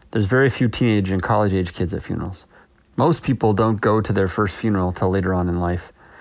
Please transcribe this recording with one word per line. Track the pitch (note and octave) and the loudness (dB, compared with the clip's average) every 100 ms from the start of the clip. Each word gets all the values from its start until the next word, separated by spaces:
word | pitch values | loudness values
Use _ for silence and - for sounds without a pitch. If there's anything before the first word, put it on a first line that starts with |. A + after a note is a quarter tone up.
| _ | _
There's | A2+ G2+ | -2 2
very | B2+ C3+ | 4 2
few | - B2 | 2 0
teenage | - B2 G#2+ F#2+ | 2 2 2 2
and | F#2+ | -2
college-age | F2+ G#2+ G#2 F#2+ F2 | 0 2 2 0 -2
kids | - F2 E2+ | -4 -4 -4
at | |
funerals. | - F#2 D#2 F#2 - - _ _ _ - | -6 -6 -8 -12 -18 -20 _ _ _ -2
Most | C#3+ E3 | 0 0
people | - A#2+ A2 | -2 0 2
don't | G#2 A2+ G#2+ | 2 2 2
go | A2+ A2 | 2 2
to | G#2 | 0
their | G#2 F#2+ | 0 0
first | F#2+ G#2 - | 0 -4 -2
funeral | A2+ G2 F2+ | -2 0 -2
till | F2+ F#2+ | -2 0
later | F#2+ F#2+ | 0 0
on | F#2 F2+ | 0 0
in | F2 | -2
life. | F2 F2 - - - - | -2 -4 -8 -20 -20 -20